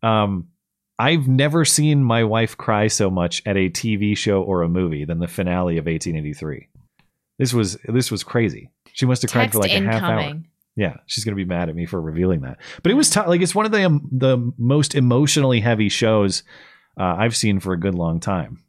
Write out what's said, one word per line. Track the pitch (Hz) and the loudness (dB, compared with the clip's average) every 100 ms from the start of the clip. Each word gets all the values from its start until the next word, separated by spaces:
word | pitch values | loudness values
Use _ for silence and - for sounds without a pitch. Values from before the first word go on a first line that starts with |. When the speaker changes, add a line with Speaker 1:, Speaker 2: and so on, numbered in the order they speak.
Speaker 1:
um, | 113 110 104 98 85 _ _ _ _ _ | 2 2 2 -2 -6 _ _ _ _ _
I've | 120 165 131 | 0 2 2
never | 131 143 160 | 2 2 2
seen | 151 - 151 147 | 2 4 4 4
my | 131 117 113 | 4 4 2
wife | 113 113 - | 2 0 -2
cry | - 107 107 | -2 2 2
so | - 101 | 2 0
much | 92 87 - - | 2 -2 -2 -2
at | 98 | 0
a | 92 | 0
T | 82 117 104 | -2 -2 0
V | 104 104 | 0 0
show | - 98 | 0 0
or | 95 92 | 0 0
a | 85 | 0
movie | 87 90 76 73 | 0 0 -2 -4
than | 82 | -4
the | 87 | -4
finale | - 90 90 90 85 | -4 -2 0 0 -2
of | 78 | -2
eighteen | 80 87 80 | -4 -4 -6
eighty-three. | 76 71 78 69 - _ _ _ _ _ _ _ | -6 -8 -10 -12 -14 _ _ _ _ _ _ _
This | 131 | 0
was, | 120 101 98 - | 0 0 -4 -4
this | 117 127 | -2 0
was | 104 | -4
crazy. | - - 113 117 127 _ _ | -4 0 0 -2 -14 _ _
She | - 127 | -2 0
must | 123 | 0
have | 123 | 0
cried | 120 117 | 0 0
for, | 110 | 2
Speaker 2:
Text | 98 | 0
Speaker 1:
like, | 98 | 2
a | 98 | 0
half | 113 | 0
hour. | - 110 | 0 -2
Speaker 2:
incoming. | - 151 160 _ _ - | -4 -8 -14 _ _ -4
Speaker 1:
Yeah, | 95 - _ | -4 -4 _
she's | - | -6
gonna | 107 101 | -4 -4
be | 90 | -4
mad | 87 87 | -4 -4
at | 80 | -6
me | 85 | -6
for | 95 | -6
revealing | 80 80 92 85 | -6 -2 0 0
that. | 65 - - - | -4 -14 -18 -4
But | - | 0
it | 254 | 2
was | 285 | 2
t-, | - | 0
like, | 190 175 | 0 0
it's | 180 190 | 2 0
one | 214 | 0
of | |
the, | 214 190 | 2 2
um, | 147 147 | 2 0
the | 131 135 127 120 - | 0 2 2 -2 -2
most | 120 143 147 | 0 2 2
emotionally | 147 123 123 147 156 135 123 | 2 2 4 2 2 2 2
heavy | 110 113 107 | 2 2 0
shows, | - 113 110 101 90 - - - - _ - | 2 2 2 2 -2 -8 -20 -20 -20 _ -6
uh, | 92 85 | -4 0
I've | 117 117 | 0 0
seen | 110 98 | 0 0
for | 92 | -2
a | 92 | -2
good | 95 90 | -2 -2
long | 85 82 | -2 -2
time. | 98 92 80 117 | -2 -4 -4 -12